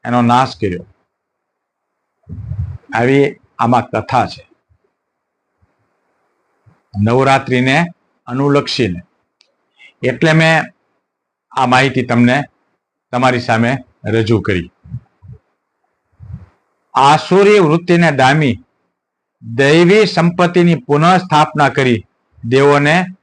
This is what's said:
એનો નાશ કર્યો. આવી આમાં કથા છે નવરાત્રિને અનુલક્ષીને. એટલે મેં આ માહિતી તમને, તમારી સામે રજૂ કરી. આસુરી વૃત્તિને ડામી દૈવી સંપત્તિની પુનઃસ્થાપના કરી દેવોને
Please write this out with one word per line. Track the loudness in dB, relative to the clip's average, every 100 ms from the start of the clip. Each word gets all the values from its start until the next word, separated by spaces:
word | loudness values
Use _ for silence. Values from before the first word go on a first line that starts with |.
એનો | -2 0
નાશ | 2 2 0 -4
કર્યો. | -8 -8 -14 _ _ _ _ _ _ _ _ _ _ _ _ _ -20 -18 -14 -10 -10 -12 -8
આવી | -2 0 2 0 -4 _ -6
આમાં | -2 0
કથા | -2 -8 -2 -2 -4
છે | -8 -20 _ _ _ _ _ _ _ _ _ _ _ _ _ _ _ _ _ _ _ _ _ _ _ _ -2
નવરાત્રિને | 0 2 2 0 0 -2 0 -2 -2 -8 _ _ -12
અનુલક્ષીને. | -4 0 0 -2 -4 -4 -4 -14 _ _ _ _ _ _ _ -20 _
એટલે | -6 -2 0
મેં | 2 2 0 -4 _ _ _ _ _ _ _ _
આ | -4 0
માહિતી | 2 0 -2
તમને, | -2 0 2 0 -4 _ _ _ _ _ _
તમારી | -2 -2 -2
સામે | -2 0 0 -4 -10 _
રજૂ | -4 -2 0 -2
કરી. | 0 -4 -6 _ -18 -18 _ _ -20 -20 _ _ _ _ _ _ _ _ -20 -20 -20 _ _ _ _
આસુરી | 0 2 2 2 2 4 4
વૃત્તિને | 2 0 0 2 2
ડામી | 2 2 2 0 -4 _ _ _ _ _ _ _ _
દૈવી | -10 0 2 4 4 4 2
સંપત્તિની | 0 -2 0 0 2 2
પુનઃસ્થાપના | 0 -2 0 2 0 0 0 0 0 0
કરી | 0 0 -2 -6 _ _ _
દેવોને | -2 2 4 4 2 0 -2 -12